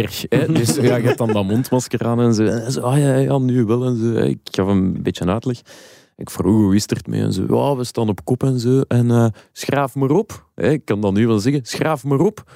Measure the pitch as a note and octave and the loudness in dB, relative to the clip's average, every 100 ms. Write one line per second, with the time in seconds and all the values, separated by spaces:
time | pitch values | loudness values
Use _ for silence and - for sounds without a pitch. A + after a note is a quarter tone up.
0 | - - - A#2+ D#3+ E3 A2+ - A#2+ A#2+ | 0 -6 -2 0 2 0 0 2 2 2
1 | A#2 - A#2 G#2 G2 A2 C3+ B2+ - A2+ | 0 0 0 0 0 0 0 -2 -2 -4
2 | A#2 A#2 A#2+ G#2+ G#2+ A#2 A#2 B2+ B2 C#3 | -2 2 2 4 2 0 -4 -4 0 2
3 | C#3+ C3 C3+ C#3 B2+ B2 G#2 A#2+ B2+ A#2+ | 2 2 2 0 2 2 2 0 0 0
4 | A2+ A2+ C2+ - - - F#2+ G2 F#2 F2 | 0 0 0 -2 -6 -4 0 2 0 -2
5 | F2 - F2 A2 C3 A#2+ - - - - | -4 -2 -2 -2 -4 -8 -10 -20 -20 -20
6 | _ - B2+ - F2 A2 G2+ G2+ - - | _ -18 -14 -4 0 2 4 2 0 -6
7 | - A2 G#2+ F#2+ - A2+ C3 C3+ A#2+ - | -4 -4 -2 -2 0 0 0 -2 -4 -4
8 | A2 G2 - B2+ C3+ B2+ A#2 C3 - A#2+ | -2 -4 -4 -2 0 0 2 2 2 2
9 | A#2+ A#2 A#2 - _ - - C#3 C#3 C#3 | 4 4 2 -2 _ -10 -2 -2 -2 -2
10 | C3+ D#3+ A3+ - _ - G#2+ D3+ - G#2 | 0 0 0 -10 _ -4 0 0 -2 -2
11 | G#2 G2 A#2 A2 A2 C#3+ A#2+ - D#3 D3 | 0 2 2 2 2 -2 -4 -4 -2 -2
12 | C#3+ C#3 F3+ - - | -2 2 2 -2 -20